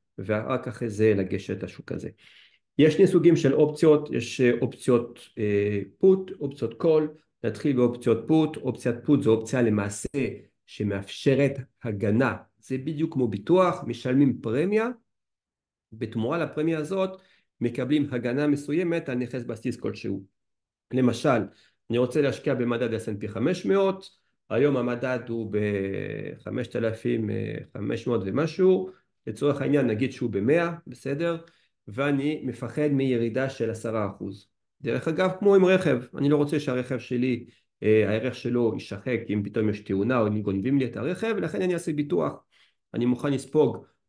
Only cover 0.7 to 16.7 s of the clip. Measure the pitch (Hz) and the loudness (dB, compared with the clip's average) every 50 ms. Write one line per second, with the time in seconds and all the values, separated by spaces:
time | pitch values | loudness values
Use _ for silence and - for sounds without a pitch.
0.7 | 107 - 120 113 101 104 107 110 104 98 95 92 - 95 - - 104 98 95 92 | -8 -6 -6 -4 0 4 4 4 4 4 0 -2 -4 -6 -6 -6 -8 -8 -8 -10
1.7 | - - - - 90 - 87 92 - _ _ _ _ - _ _ _ _ _ _ | -12 -12 -10 -10 -8 -8 -8 -10 -14 _ _ _ _ -20 _ _ _ _ _ _
2.7 | _ - 147 156 151 - 196 - 180 170 147 170 160 - - 135 139 156 151 151 | _ 4 4 6 6 6 6 6 6 6 6 6 6 6 4 4 4 4 4 2
3.7 | 151 - 170 156 151 147 147 - - 147 143 - - - 127 120 120 120 131 123 | 2 4 6 6 6 6 2 -2 -4 -4 -4 -4 0 2 4 4 4 2 0 -4
4.7 | - - - 131 123 117 117 - - - - - _ 120 107 104 101 101 101 104 | -4 -4 0 2 2 2 2 -2 -10 -18 -20 -14 _ -4 -2 0 0 2 0 0
5.7 | 104 101 98 - - _ - 190 190 190 190 - - - 147 139 147 - 156 - | -2 -2 -4 -8 -2 _ 4 4 4 4 0 -6 -10 -8 -8 -8 -6 -4 -6 -6
6.7 | - - - 165 156 156 151 156 - - _ _ _ _ - 110 110 - - 147 | -4 0 2 4 4 4 2 0 -4 -12 _ _ _ _ -6 -6 -4 -2 -2 0
7.7 | 135 123 123 120 120 - - 120 113 113 - - 160 160 156 151 - - - 117 | 2 4 2 2 2 0 0 2 2 2 2 2 2 2 2 2 -2 -6 -6 -6
8.7 | 110 - - 123 117 - - - 147 123 98 110 110 110 - - - 127 117 110 | -6 -4 -4 -4 -4 -2 0 2 2 4 4 4 2 2 2 0 0 2 2 2
9.7 | 107 104 101 104 104 - - - - 139 127 101 - - - _ _ _ _ - | 2 2 0 -2 -4 -8 -10 -6 -4 -4 -4 -4 -6 -10 -16 _ _ _ _ -14
10.7 | - - - 104 98 98 101 - - - - 147 135 131 143 139 139 - 123 - | -8 -4 -4 -2 -2 -4 -6 -10 -10 -2 0 2 4 4 2 2 0 -4 -10 -14
11.7 | _ _ - 117 104 98 110 101 107 120 131 117 95 - - _ _ _ _ - | _ _ -8 -8 -6 -2 0 2 2 4 2 2 0 -4 -8 _ _ _ _ -8
12.7 | 131 131 131 160 156 147 165 160 - 131 127 104 104 98 - - 175 185 185 175 | -6 -6 -6 -6 -4 -4 -4 -2 0 0 -2 0 -2 -2 0 4 4 4 4 4
13.7 | - - - 117 117 - - 127 131 139 143 127 - - - 113 113 135 170 196 | 0 -2 -6 -8 -8 -4 -2 0 4 4 4 4 2 0 -2 -2 0 0 0 2
14.7 | 208 214 226 247 247 - _ _ _ _ _ _ _ _ _ _ _ _ _ _ | 2 0 0 -2 -4 -8 _ _ _ _ _ _ _ _ _ _ _ _ _ _
15.7 | _ _ _ _ 110 113 120 107 107 113 110 123 160 170 156 - - 151 151 165 | _ _ _ _ -10 -8 -8 -6 -4 -2 -2 -2 -2 -2 -2 -4 -4 -2 0 0